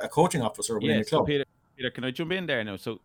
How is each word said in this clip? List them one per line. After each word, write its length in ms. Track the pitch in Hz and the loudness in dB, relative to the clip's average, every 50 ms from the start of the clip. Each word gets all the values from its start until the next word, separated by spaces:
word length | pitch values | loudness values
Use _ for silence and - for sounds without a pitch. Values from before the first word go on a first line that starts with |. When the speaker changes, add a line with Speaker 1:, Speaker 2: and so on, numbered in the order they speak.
| - | -4
Speaker 1:
a 60 | 113 | 0
coaching 320 | - 147 165 180 - 156 | 4 4 4 4 4 2
officer 340 | 117 107 - - 104 - 113 | 0 0 -2 -2 -4 -2 -2
within 140 | 107 98 117 | 0 2 2
Speaker 2:
Yeah, 80 | 110 110 | 2 2
Speaker 1:
the 40 | 107 | 2
Speaker 2:
so 140 | - 156 151 | 2 2 2
Speaker 1:
club. 100 | 123 - | 2 2
Speaker 2:
Peter, 180 | 147 139 139 - _ _ _ _ _ - | 2 0 -2 -4 _ _ _ _ _ -6
Peter, 120 | 127 123 | -6 -6
can 120 | - - 120 | -4 -4 -4
I 80 | 131 | -4
jump 200 | 127 - 170 160 | -4 -2 -2 -2
in 140 | 180 190 180 | -2 -2 0
there 180 | 156 143 120 107 | 0 0 0 0
now? 120 | 107 98 92 | -2 -6 -6
So, 220 | - 117 113 - - | -6 -6 -8 -8 -10